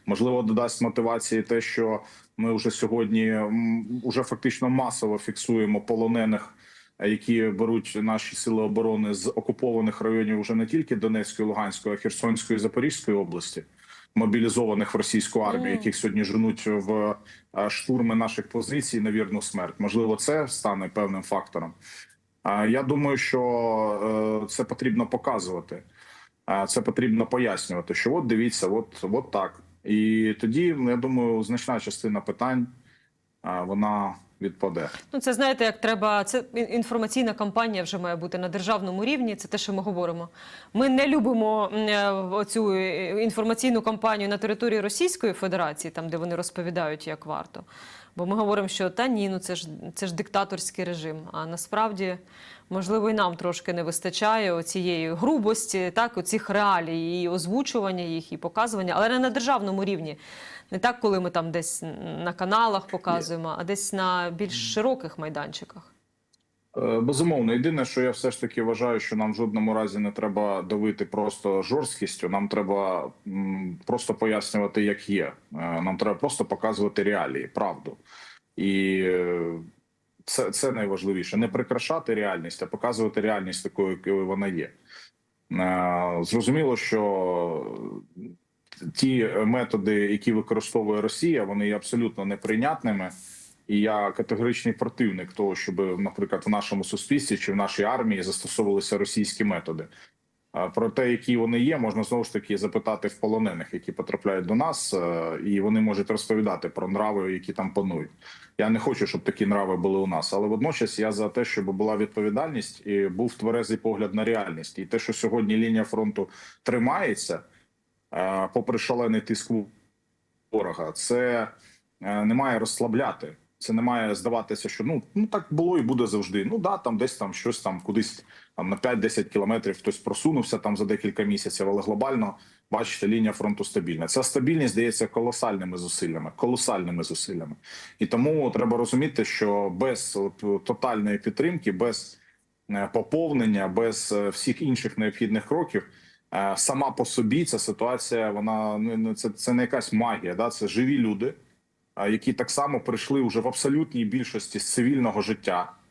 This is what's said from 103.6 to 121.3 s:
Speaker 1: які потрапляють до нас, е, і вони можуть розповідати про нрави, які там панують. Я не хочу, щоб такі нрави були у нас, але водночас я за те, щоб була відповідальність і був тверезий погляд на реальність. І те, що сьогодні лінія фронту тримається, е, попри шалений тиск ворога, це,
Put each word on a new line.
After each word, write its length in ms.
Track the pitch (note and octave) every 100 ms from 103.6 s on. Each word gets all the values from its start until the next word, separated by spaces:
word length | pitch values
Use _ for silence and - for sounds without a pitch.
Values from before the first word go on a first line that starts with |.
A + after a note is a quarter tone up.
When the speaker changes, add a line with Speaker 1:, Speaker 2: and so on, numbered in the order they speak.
| D#2+
Speaker 1:
які 180 | F2 -
потрапляють 540 | - - - G#2+ F#2+ F2
до 80 |
нас, 400 | A2 D#3+ - -
е, 440 | - E2+ E2+ E2 D#2+
і 160 | F#2+ G2+
вони 200 | G2+ A2
можуть 300 | G#2+ G2 G2+
розповідати 580 | G#2+ - A2 G#2 F2+ E2+
про 200 | - F#2
нрави, 440 | G2 G#2+ G2+ F#2+
які 200 | F#2 F2
там 200 | F#2 F#2+
панують. 380 | G#2 F#2+ E2 D#2 - - - - -
Я 120 | G#2+
не 80 | A2+
хочу, 280 | C#3 B2 G2+
щоб 140 | F2+
такі 240 | - -
нрави 320 | G2+ G#2 F#2+ F#2
були 220 | F#2+ F#2+
у 80 | F#2+
нас, 260 | F2 E2+
але 160 | G2 G#2
водночас 500 | G#2+ D3 D3 A2 -
я 140 | A2
за 160 | G#2 G#2+
те, 160 | -
щоб 200 | A#2 -
була 320 | G2 F#2+ G#2+ G#2+
відповідальність 920 | G#2 - G#2 G#2+ D#3+ C3+ G2+ - G#2
і 220 | G2+ G2
був 260 | F2 A#2+
тверезий 420 | - A2 A#2 G#2 A2
погляд 380 | A2+ G2+ G#2
на 100 | G2+
реальність. 540 | G#2+ A2+ F2+ D#2+ D#2+ -
І 80 | F#2
те, 120 | A#2
що 140 | -
сьогодні 440 | A2 A2+ A#2 G#2+ A2
лінія 280 | A2+ A2
фронту 440 | G#2+ A2 G#2+ G#2 F#2+ - - -
тримається, 800 | - B2 B2 E3+ E3+ G#2 - E2 - _ _ _ _ _ _
е, 340 | - F#2+ F#2+ F#2+
попри 240 | B2 G#2+ A#2
шалений 420 | - A#2+ A#2+ A2
тиск 300 | - A2 - A#2 G2+ - _ _ _ _ _ _ _
ворога, 400 | A2 F2+ E2 D#2+
це, 560 | D#2+ - B2 B2